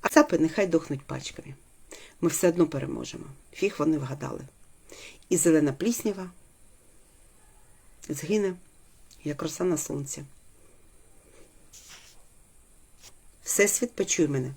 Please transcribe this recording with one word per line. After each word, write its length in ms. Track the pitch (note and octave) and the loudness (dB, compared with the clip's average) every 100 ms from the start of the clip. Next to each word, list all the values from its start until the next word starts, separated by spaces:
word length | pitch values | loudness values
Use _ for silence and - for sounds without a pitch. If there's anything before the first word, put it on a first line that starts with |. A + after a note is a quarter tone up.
А 80 | - | 6
цапи 300 | - D4 E3+ | 6 6 4
нехай 280 | D#3+ - G3 | 2 2 2
дохнуть 360 | E3 - C#3+ | 2 0 -10
пачками. 520 | - C3 - - - C3+ - - - - - - | -8 -10 -10 -14 -18 -20 -20 -20 -20 -20 -20 -2
Ми 80 | E3+ | -2
все 200 | - F3+ | 2 2
одно 180 | E3+ D#3 | 4 2
переможемо. 580 | C#3 C3+ B2 A#2+ - - - - | 2 -4 -6 -8 -12 -14 -18 -20
Фіг 220 | - G3 - | -2 -2 0
вони 200 | D3 D#3 | 0 0
вгадали. 420 | C3+ C#3 C#3+ - C3+ _ - - - - - - - | -2 -8 -8 -10 -12 _ -20 -20 -20 -20 -20 -20 -2
І 80 | F3 | 2
зелена 360 | F3 D#3+ D3+ | 6 6 4
пліснява 580 | C#3 G#3 A#3+ A3 F#3+ F#3 - - _ - - - - - - - - - - - - - - - | 2 -2 0 -2 -4 -8 -14 -20 _ -20 -20 -20 -20 -20 -20 -20 -20 -20 -20 -20 -20 -20 -20 -10
згине, 460 | C#3+ D3+ G#3+ G3 F3+ - - - - - - | -8 0 0 0 -4 -14 -20 -20 -20 -20 -12
як 180 | - C#3+ | -8 -6
роса 220 | D#3+ - | -6 -2
на 120 | F3+ D#3+ | -2 0
сонці. 480 | - C#3+ C#3+ - C#3 - - - - - - - - - - - - - - - - - - - - - - - - - - - - - - - | -2 -6 -6 -10 -14 -20 -20 -20 -20 -20 -20 -20 -20 -20 -20 -20 -20 -20 -20 -20 -20 -20 -20 -20 -20 -20 -20 -20 -20 -20 -20 -20 -20 -20 -20 -18
Всесвіт, 500 | - - G3+ - A#3+ | -6 4 4 4 -4
почуй 360 | - G3 - D3+ | -4 -2 2 2
мене. 260 | C#3 B2+ | 2 -4